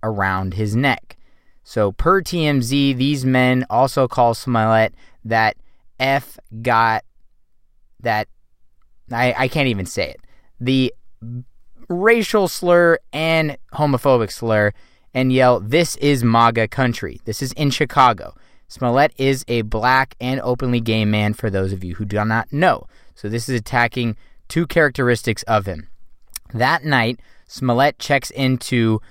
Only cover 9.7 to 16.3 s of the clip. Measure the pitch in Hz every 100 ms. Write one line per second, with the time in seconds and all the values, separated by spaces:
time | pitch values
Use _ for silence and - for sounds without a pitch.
9.7 | 98 90 - 73 - - - - - 123
10.7 | 131 127 - - - 117 123 - - -
11.7 | - - 175 214 233 202 214 185 - 180
12.7 | 175 170 165 - 151 160 165 160 - -
13.7 | - 147 131 139 123 107 - 113 107 104
14.7 | - - _ _ 127 131 127 127 120 104
15.7 | 156 165 - 147 135 117